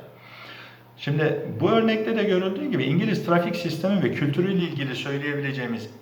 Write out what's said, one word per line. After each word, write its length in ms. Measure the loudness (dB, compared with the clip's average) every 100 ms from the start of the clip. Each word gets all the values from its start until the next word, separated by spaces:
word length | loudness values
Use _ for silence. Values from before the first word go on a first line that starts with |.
| -14 -20 -20 -18 -18 -18 -18 -20 -20 -8
Şimdi 480 | -2 2 2 0 -4 0
bu 100 | 4
örnekte 460 | 4 4 2 0 0
de 80 |
görüldüğü 480 | 2 2 0 -2 -2
gibi 120 | 0
İngiliz 420 | 2 2 2 0 2
trafik 300 | 2 2 -2
sistemi 480 | -4 -2 0 2
ve 80 | 2
kültürüyle 520 | 2 0 2 2 2
ilgili 320 | 0 -2 -4 -4
söyleyebileceğimiz 960 | -4 -4 -2 -2 -2 -4 -4 -4 -8 -6